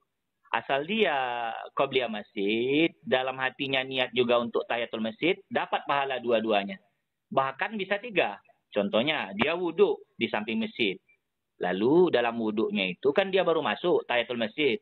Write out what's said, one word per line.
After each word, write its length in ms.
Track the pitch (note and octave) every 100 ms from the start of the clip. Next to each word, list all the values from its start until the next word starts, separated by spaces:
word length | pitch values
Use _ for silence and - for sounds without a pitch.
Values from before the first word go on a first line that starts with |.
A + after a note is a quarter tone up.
| _ _ _ _ _
Asal 400 | A#2 - C#3 D#3
dia 640 | A3 F#3+ C#3+ B2+ A#2+ A#2 A2 - -
qobliyah 320 | C#3 C3 A#2+
masjid, 800 | G#2+ G#2 G#2+ G2 A2+ B2 C#3+ E3 - -
dalam 320 | C3 C3 C3
hatinya 480 | C3 - C3+ C3+ C3
niat 240 | C3 B2 A#2+
juga 240 | A#2+ A#2+
untuk 240 | A#2 A2+ -
tahiyatul 400 | A#2+ A#2 A2+ A2
masjid, 320 | A2 D#3 F#3+ -
dapat 320 | B2 F3+ D#3 -
pahala 320 | C#3+ C3+ B2+
dua-duanya. 640 | A#2 A2+ A2 G#2 G2 F#2+ _ _ _ _ _
Bahkan 460 | C3+ C3+ - G3 G#3+
bisa 180 | F#3 G3+
tiga. 360 | B3 F3 A#2 G2 _ _ _
Contohnya, 600 | G#2 G2+ G#2+ C#3 D3 G2 G2+
dia 160 | C3+ F3
wudhu 400 | F3 D#3+ F#3+ - - -
di 80 | A2
samping 320 | A2 G#2+ A2+
masjid. 380 | A2 - G#2 F2+ _ _ _ _ _ -
Lalu 480 | F2+ F#2 A2+ E3 F3
dalam 240 | B2 A#2 A#2
wudhunya 560 | A2 G#2+ G#2 G#2 F#2
itu 240 | F2+ C3 C#3+
kan 160 | G3
dia 160 | F#3 E3+
baru 160 | D#3+
masuk 400 | C3 G#2 F3+ D3+
tahiyatul 360 | - A#2+ A2+ B2
masjid. 360 | A2 C3 C#3+ G#2+